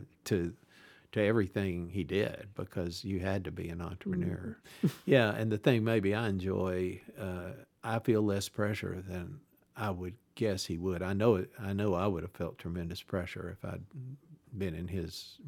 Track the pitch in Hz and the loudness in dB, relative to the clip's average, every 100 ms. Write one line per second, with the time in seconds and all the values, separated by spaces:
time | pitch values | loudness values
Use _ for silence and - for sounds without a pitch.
0 | - _ - 101 85 110 _ - - - | -10 _ 0 0 0 -4 _ -20 -20 -20
1 | _ 110 101 113 92 107 98 87 85 95 | _ 2 4 4 2 0 0 -2 -4 -4
2 | 82 95 113 - 101 - - 98 87 85 | 0 2 2 -2 -10 -8 -6 -4 -4 -4
3 | 95 95 95 98 92 90 85 85 85 90 | -4 -2 0 0 -2 -6 -6 -6 -6 -6
4 | 202 185 - - - - - - 143 - | -4 -2 -2 -2 -6 -12 -16 -2 -2 0
5 | - 135 107 107 110 107 147 117 113 113 | 4 6 6 2 0 2 4 6 6 4
6 | 98 107 113 95 95 95 92 92 92 98 | 4 2 2 0 0 0 0 0 -2 -4
7 | - - 95 90 90 - - _ 113 113 | -12 -8 -6 -6 -8 -12 -16 _ -4 0
8 | - 107 107 98 - - 104 104 92 92 | 4 6 4 2 0 0 0 0 -4 -6
9 | 92 90 85 73 - _ _ - 104 90 | -6 -6 -8 -10 -16 _ _ -6 -4 -2
10 | 90 104 _ - 110 95 - 85 92 87 | -6 -10 _ -2 0 0 -2 -2 -2 0
11 | 92 98 117 95 95 - 98 98 104 87 | 0 4 6 4 2 -6 -4 0 2 2
12 | 101 85 85 - 85 - 82 87 85 87 | 2 0 -4 -4 -6 -6 -6 -4 -4 -8
13 | - 95 90 95 90 95 - 92 - 143 | -4 -4 -4 -6 -10 -8 -8 -8 -12 -14
14 | 127 139 - 156 _ 107 95 80 87 92 | -12 -14 -18 -20 _ -4 -4 -4 -4 -4
15 | 82 - - - | -4 -8 -14 -16